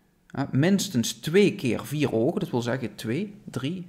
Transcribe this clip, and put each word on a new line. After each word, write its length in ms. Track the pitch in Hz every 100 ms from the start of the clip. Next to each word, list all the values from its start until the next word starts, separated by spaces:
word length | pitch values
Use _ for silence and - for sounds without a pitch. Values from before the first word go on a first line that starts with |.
| _ _ _
Hè, 180 | - 139
minstens 640 | 131 170 196 - 123 110
twee 420 | - - 185 190
keer 320 | - 123 101 -
vier 280 | 147 123
ogen, 260 | 110 131 -
dat 100 | -
wil 120 | 123
zeggen 320 | 120 135 113
twee, 400 | - 110 139 208 -
drie, 420 | - - 139 185